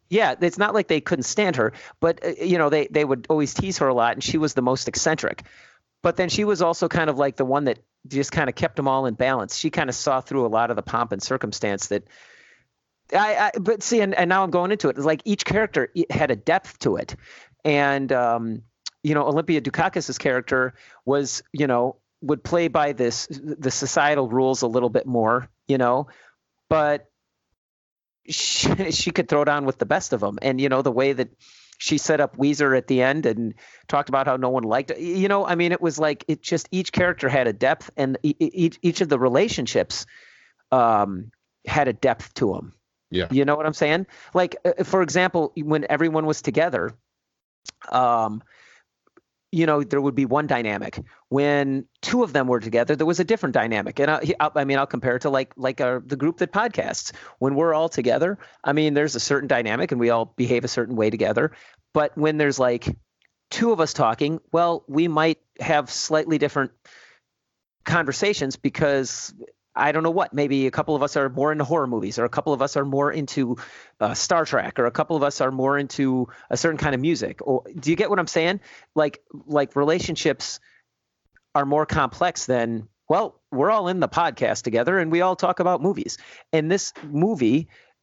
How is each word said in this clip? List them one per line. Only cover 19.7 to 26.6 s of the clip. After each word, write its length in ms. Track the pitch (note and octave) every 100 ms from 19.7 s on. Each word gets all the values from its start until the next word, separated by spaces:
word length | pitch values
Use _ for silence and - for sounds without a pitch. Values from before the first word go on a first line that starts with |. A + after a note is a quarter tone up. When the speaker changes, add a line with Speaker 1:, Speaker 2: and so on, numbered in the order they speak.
| - F3 F3+ C#3+ B2
Speaker 1:
character 560 | D3 B2+ - C3 B2+ - - -
was, 380 | - C#3+ C3+ - -
you 140 | C#3 C#3+
know, 300 | A#2+ B2+ - _ _
would 200 | C#3 C3+
play 240 | - E3+ E3
by 240 | D#3 D3
this, 340 | B2+ A#2+ A#2 -
the 420 | C3+ D3 D3+ C3
societal 580 | - C3+ D#3 D3 D3 B2
rules 340 | B2 C3 C3
a 40 | A#2+
little 200 | A#2+ A#2+
bit 160 | A2+ C3
more, 420 | A#2+ A2 B2 B2 _ -
you 100 | C3+
know, 300 | A#2+ C3 D3 - - _ _ _